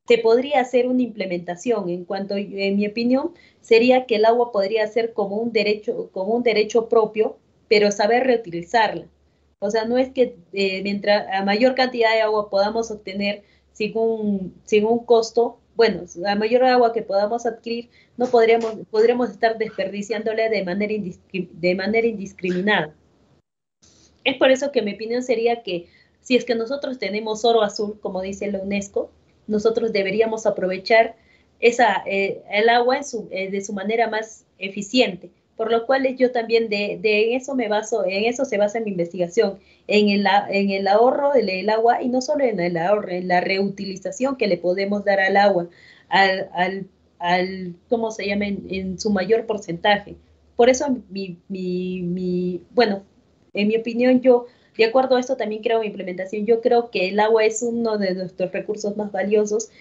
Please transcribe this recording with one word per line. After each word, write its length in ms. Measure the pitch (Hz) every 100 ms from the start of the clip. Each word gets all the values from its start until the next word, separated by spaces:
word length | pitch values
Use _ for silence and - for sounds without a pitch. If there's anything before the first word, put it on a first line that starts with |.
| -
se 100 | 233
podría 420 | 226 240 277 285
hacer 260 | 247 247 254
una 140 | 254
implementación. 880 | 233 214 190 175 175 175 247 214 180
En 160 | 180 175
cuanto, 300 | 196 196 202
en 400 | 202 196 196 202
mi 100 | 208
opinión, 440 | 220 240 262 339 - _ _
sería 460 | - 226 247 254 254
que 100 | 208
el 100 | 220
agua 280 | 240 240
podría 340 | 202 196 220 208
ser 240 | 233 226
como 240 | 220 190 208
un 160 | 233
derecho, 580 | 214 208 214 - 175 185
como 200 | 190 190
un 100 | 240
derecho 440 | 240 214 208 233 226
propio, 500 | 233 214 214 233 - _ _ -
pero 240 | 208 202
saber 340 | 202 208 240 262
reutilizarla. 800 | 233 175 170 175 233 208 170 - _ _ _ _ -
O 100 | 202
sea, 140 | 220
no 140 | 226 247
es 120 | 262
que, 260 | 262 247 - -
eh, 280 | 196 196 190
mientras 440 | 202 202 202 208 -
a 100 | 190
mayor 320 | 196 208 254 254
cantidad 380 | 254 247 220
de 80 | 220
agua 280 | 220 214 208
podamos 400 | 196 208 226 226
obtener 540 | 208 190 196 202 208 _ _ _
sin 240 | - 214 220
un, 560 | 226 220 208 196 180 -
sin 220 | - 214 214
un 140 | 233
costo, 600 | 233 233 226 240 247 - _ -
bueno, 300 | 226 165 175 170 196
a 100 | 208
mayor 280 | 220 247
agua 300 | 254 247 233
que 80 | 226
podamos 440 | - 196 208 233 240
adquirir, 440 | 226 233 233 233 _ _ -
no 100 | 247
podríamos, 480 | 240 226 226 226 202 170
podremos 400 | 220 233 247 233
estar 280 | - 226 226
desperdiciándola 920 | 220 - 190 202 202 208 220 220 226
de 140 | 202
manera 300 | 180 202 202
indiscri-, 560 | 214 175 - _ 185 -
de 240 | - 180 185
manera 320 | 196 226 233
indiscriminada. 880 | 214 196 - 180 180 202 196 151 _ _ _ _ _ _ _ _ _ _ _ _ _
Es 140 | 254 262
por 140 | 262
eso 200 | 262 277
que 100 | 254
mi 120 | 208
opinión 280 | - 226 247
sería 400 | 254 226 233 233
que 260 | 196 170 - _ _ _
si 140 | - 247
es 100 | -
que 100 | 226
nosotros 420 | 226 277 277 254
tenemos 480 | 196 208 220 214 233
oro 160 | 226
azul, 380 | 202 - 208 208
como 220 | 196 185
dice 300 | 190 196 202
la 80 | 190
unesco, 520 | 196 202 196 233 - _ _ _ -
nosotros 480 | 214 220 226 220
deberíamos 520 | 202 190 208 226 220 220
aprovechar 680 | 196 185 185 - 226 233 - _ _ _ -
esa, 440 | 233 240 226 185 -
eh, 360 | 196 196 - -
el 180 | 202 226
agua 280 | 240 240 277
en 80 | 277
su, 220 | 220 180
eh, 180 | 190 190
de 120 | 196
su 100 | 196
manera 360 | 202 202 226 220
más 360 | 214 220 - _ -
eficiente. 720 | 190 202 202 254 214 175 - _ _ -
Por 160 | 220
lo 160 | 226 233
cual 280 | 269 269 254
yo 140 | 247
también 380 | 247 226 226 226
de, 300 | 202 202 175
de 340 | 214 208 226 254
eso 200 | 254 262
me 120 | 214
baso, 380 | 208 214 226 185
en 200 | 196 226
eso 200 | 247 175
se 140 | 202
basa 200 | 208 226
mi 120 | 214
investigación, 640 | 175 170 175 170 233 202 196 _ _ -
en 220 | 208 208
el 180 | 202 190
a-, 200 | 196 196
en 180 | 196 196
el 180 | 196 196
ahorro 440 | 208 247 285 285
del, 160 | 269 196
del 220 | 185 202
agua, 340 | 220 233 -
y 60 | 254
no 120 | 254
solo 220 | 254 294
en 160 | 254 196
el 180 | 175 165
ahorro, 320 | 175 208 196
en 180 | 180 180
la 140 | 180
reutilización 960 | 185 190 196 196 196 185 185 190 269 269
que 80 | 202
le 120 | 175
podemos 460 | 180 190 196 202
dar 160 | 202 196
al 160 | 190 196
agua, 320 | 202 180 175 _ - - -
al, 400 | 180 196 190 190
al, 320 | 175 185 190 190 _ _ -
al, 560 | 175 180 190 190 180 175 -
¿cómo 220 | 226 220
se 160 | 214 196
llama?, 180 | 202 202
en, 220 | 196 175
en 300 | 190 190 175
su 100 | 214
mayor 380 | 190 190 226 220
porcentaje. 680 | 208 - 170 208 202 165 170 _ _ _ -
Por 140 | 240
eso 260 | 262 285 220 -
mi, 300 | 196 190 170 -
mi, 540 | 190 180 180 180 185
mi, 580 | 175 180 180 180 180 175 - -
bueno, 280 | 220 196 - _ _ _ _ 196
en 120 | 208
mi 100 | 226
opinión, 440 | 233 233 254 254
yo, 240 | 254 240 240 _ _ -
de 80 | 226
acuerdo 300 | 262 262 254
a 40 |
esto, 180 | 247 262
también 260 | 214 214
creo 160 | 233 226
mi 80 | 214
implementación. 580 | 196 180 180 190 214 208
Yo 160 | 226
creo 300 | 240 240 233
que 180 | 190 185
el 100 | 202
agua 260 | 214 220 220
es 180 | 226
uno 340 | 240 233 226 214
de 160 | 190
nuestros 380 | 185 180 - 180
recursos 440 | 196 190 208 208 202
más 160 | 202
valiosos 580 | 190 196 214 208 214 - _